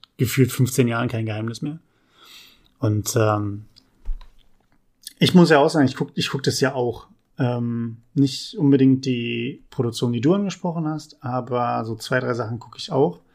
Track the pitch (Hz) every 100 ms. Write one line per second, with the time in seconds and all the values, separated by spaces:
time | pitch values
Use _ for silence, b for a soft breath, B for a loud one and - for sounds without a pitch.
0 | - - 120 - 131 - 117 - 120 117
1 | 120 117 110 107 113 117 151 165 _ b
2 | b b b b b b b - 110 107
3 | 101 120 107 104 104 101 107 _ _ _
4 | - - - _ _ _ _ _ _ _
5 | - - - 180 160 147 156 160 131 -
6 | - - - 139 135 - 131 135 123 113
7 | - _ _ - 127 120 120 117 117 113
8 | _ 139 139 - - 220 143 139 131 131
9 | 131 123 117 117 120 - _ - 120 113
10 | 123 120 143 196 202 - 175 165 151 156
11 | - - 123 127 120 123 120 120 113 110
12 | - 127 123 117 113 117 - - - 139
13 | 160 170 _